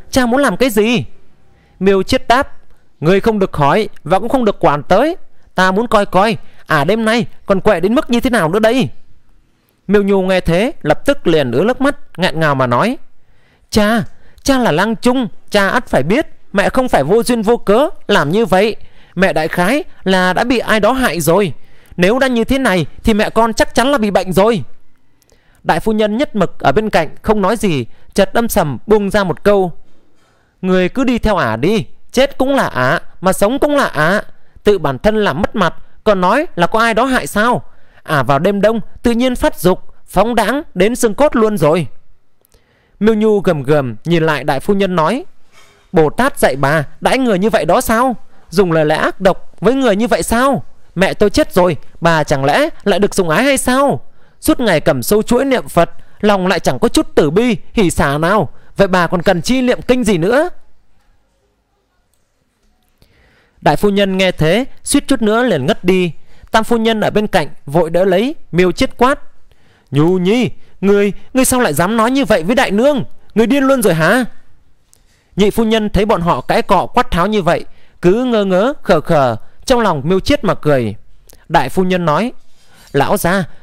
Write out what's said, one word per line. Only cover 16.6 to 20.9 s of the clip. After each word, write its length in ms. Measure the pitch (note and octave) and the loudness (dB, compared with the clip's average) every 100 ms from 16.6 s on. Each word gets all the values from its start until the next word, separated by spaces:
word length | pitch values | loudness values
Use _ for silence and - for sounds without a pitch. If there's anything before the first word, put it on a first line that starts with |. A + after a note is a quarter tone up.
| F#3 | 0
không 200 | - B3+ | 0 0
phải 160 | G3+ | 0
vô 180 | C3+ A3 | 2 2
duyên 200 | A#3 A#3+ | 2 0
vô 140 | G3+ A#3 | 2 0
cớ 320 | - G#3 D#4 - - | 0 0 0 -2 0
làm 240 | G3+ C#3+ | 0 2
như 160 | G3 A3 | 0 2
vậy. 300 | F#3 G#3+ - - - - | 2 2 -2 -12 -16 -12
Mẹ 180 | - F#3+ | -2 0
đại 160 | D3+ - | 0 -2
khái 360 | - F3 C#4 F#4 - | -2 0 0 -4 -8
là 280 | F#3 F#3+ F3+ | 0 2 2
đã 120 | - | 0
bị 140 | A#3+ B3 | 0 0
ai 220 | - A3 | 0 0
đó 120 | G3+ | 2